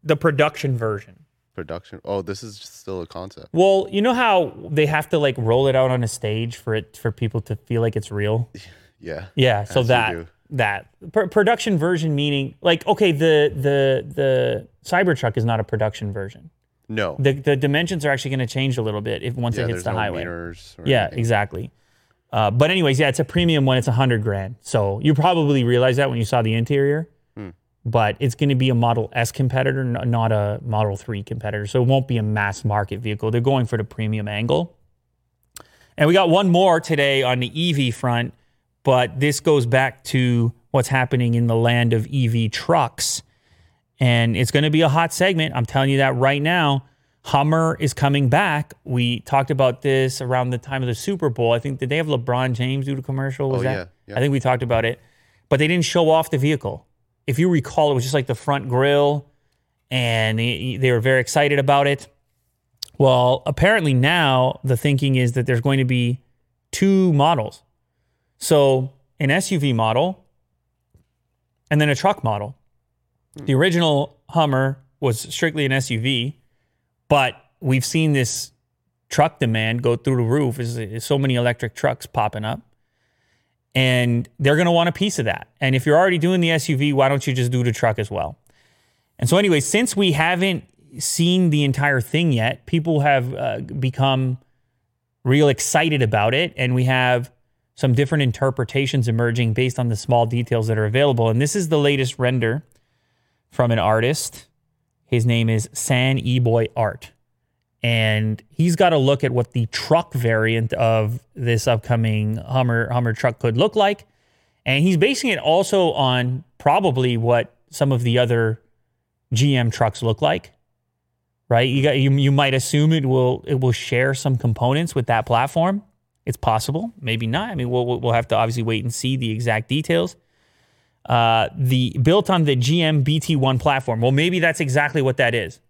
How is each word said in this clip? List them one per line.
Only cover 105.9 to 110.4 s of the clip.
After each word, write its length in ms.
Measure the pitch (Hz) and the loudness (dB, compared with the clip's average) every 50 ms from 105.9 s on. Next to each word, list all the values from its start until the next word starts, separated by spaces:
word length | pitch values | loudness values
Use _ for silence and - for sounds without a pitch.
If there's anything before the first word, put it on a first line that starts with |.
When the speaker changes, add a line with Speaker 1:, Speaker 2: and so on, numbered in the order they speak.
| 139 123 127 131 135 135 | 0 0 2 0 0 0
Speaker 1:
Eboy 500 | - 123 123 127 123 117 113 117 113 - _ | -2 0 0 0 2 2 2 2 0 -2 _
Art. 360 | 127 110 104 - - - - _ _ _ _ _ _ _ _ _ _ _ _ _ _ | -2 -2 -2 -4 -8 -18 -20 _ _ _ _ _ _ _ _ _ _ _ _ _ _
And 600 | - 117 117 113 110 110 107 107 107 110 107 - _ _ | -2 0 2 2 2 2 0 0 0 -2 -4 -6 _ _
he's 260 | _ - 160 175 165 | _ 0 0 0 2
got 180 | 160 196 175 160 | 2 2 2 4
a 40 | |
look 260 | 147 131 135 143 127 - | 2 2 2 2 0 0
at 80 | 131 | -2
what 200 | 123 123 113 - | 0 -2 -2 -2
the 140 | _ 123 113 | _ -4 -4
truck 460 | - - - - - 151 165 170 - - | -2 -6 -10 0 2 2 2 2 -2 -6
variant 580 | 131 120 117 113 110 | -2 0 0 2 2